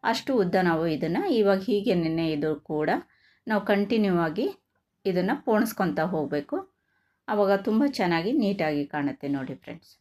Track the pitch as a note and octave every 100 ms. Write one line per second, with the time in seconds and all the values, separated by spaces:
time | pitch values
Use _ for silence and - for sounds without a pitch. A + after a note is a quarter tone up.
0 | - A#3+ - C4+ F3+ F#3+ F#3 E3 E3+ D#3
1 | D#3+ F#3 G4 B3 G3+ G3 F#3+ G#3 G3+ F#3
2 | D#3+ D#3+ D#3+ D#3 D#3 D3 _ D3+ D#3 A#3
3 | - _ _ _ - G#3+ G3 G3+ G3+ A3+
4 | G3+ F3 E3 E3 D#4 - _ _ _ _
5 | G3+ F#3 F#3 C#4+ - G#3+ F3+ - F#3 D3
6 | D#3+ E3+ D3 D3 C#3+ E4 F#4+ _ _ _
7 | _ _ - G#3+ G3 G3 G3 A3 C#4+ C#4
8 | F#3 E3 F3 C#4+ G#3 G3 D#3 D3 C#3+ D3+
9 | C#3+ C3+ C#3+ C#3 C3+ C3+ - E3+ _ _